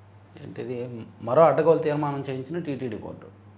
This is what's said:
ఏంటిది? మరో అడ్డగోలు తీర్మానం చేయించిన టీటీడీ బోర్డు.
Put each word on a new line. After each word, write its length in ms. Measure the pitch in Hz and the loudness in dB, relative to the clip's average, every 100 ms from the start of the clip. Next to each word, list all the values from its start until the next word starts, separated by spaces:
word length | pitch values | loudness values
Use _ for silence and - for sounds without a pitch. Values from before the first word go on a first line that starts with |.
| - - - - | -20 -20 -20 -18
ఏంటిది? 640 | 143 - 120 123 123 117 110 - | -14 -12 -8 -8 -8 -12 -14 -12
మరో 200 | 110 135 | 2 6
అడ్డగోలు 360 | 160 139 160 156 | 8 6 4 4
తీర్మానం 460 | 151 147 147 139 135 | 2 -2 -2 -4 -6
చేయించిన 280 | 131 131 170 | -8 -8 -8
టీటీడీ 380 | 147 127 127 101 | -6 -6 -6 -8
బోర్డు. 480 | 82 - - - - | -10 -14 -18 -20 -20